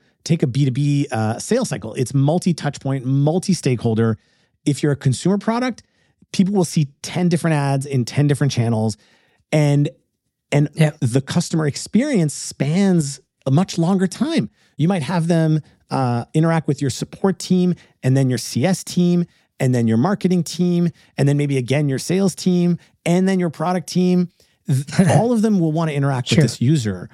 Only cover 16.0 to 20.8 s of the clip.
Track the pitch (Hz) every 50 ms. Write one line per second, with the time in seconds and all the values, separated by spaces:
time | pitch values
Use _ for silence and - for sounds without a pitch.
16 | 135 120 120 120 - - - 156 165 165 165 165 - - 139 - 143 131 - -
17 | - - - - - 196 180 - - - 180 180 180 180 170 - - _ _ _
18 | - 131 131 135 135 127 127 113 - - - 117 135 185 185 - - - - 180
19 | 175 175 175 175 170 - _ _ _ _ _ - 135 127 127 120 117 113 113 113
20 | 135 185 208 - - 180 185 180 151 - - - 180 180 175 170